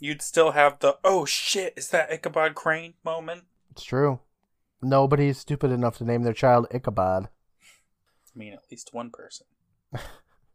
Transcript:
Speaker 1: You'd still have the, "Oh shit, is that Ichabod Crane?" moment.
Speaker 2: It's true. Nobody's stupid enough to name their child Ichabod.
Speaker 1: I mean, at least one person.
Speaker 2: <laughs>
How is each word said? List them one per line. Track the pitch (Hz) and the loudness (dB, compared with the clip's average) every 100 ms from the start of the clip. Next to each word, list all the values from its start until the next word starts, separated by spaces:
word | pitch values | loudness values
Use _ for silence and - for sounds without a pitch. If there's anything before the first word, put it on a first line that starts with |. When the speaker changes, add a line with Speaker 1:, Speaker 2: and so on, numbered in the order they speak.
Speaker 1:
You'd | 143 151 | -10 -8
still | - - 160 | -2 2 4
have | 147 143 139 | 6 4 4
the, | 143 139 | 0 2
"Oh | 190 190 | 2 2
shit, | 143 - - 202 185 - | 0 -4 -4 -4 -4 -8
is | - | -2
that | 175 156 | -2 -2
Ichabod | 160 165 156 160 | -6 -4 -2 -2
Crane?" | 151 165 160 165 - | -2 -4 -4 -6 -12
moment. | 170 160 160 175 _ _ _ | -8 -8 -10 -14 _ _ _
Speaker 2:
It's | - | -20
true. | - 127 143 131 _ _ _ _ _ _ | -6 0 0 0 _ _ _ _ _ _
Nobody's | 127 135 139 143 143 135 | 0 2 4 4 2 0
stupid | - 143 139 | -6 -2 -2
enough | 123 120 - | 0 -2 -2
to | |
name | 117 120 | -2 0
their | 120 | 0
child | 110 135 120 117 | 2 4 4 2
Ichabod. | 123 127 101 92 92 | -4 -4 0 0 0
Speaker 1:
I | 101 - _ _ _ _ _ _ _ _ _ 120 | -4 -12 _ _ _ _ _ _ _ _ _ -20
mean, | 107 | -20
at | 98 _ | -20 _
least | 117 - | -20 -14
one | 117 120 | -12 -12
person. | - - - _ _ _ _ _ | -14 -20 -20 _ _ _ _ _
Speaker 2:
<laughs> | 123 - - _ _ _ | -14 -12 -18 _ _ _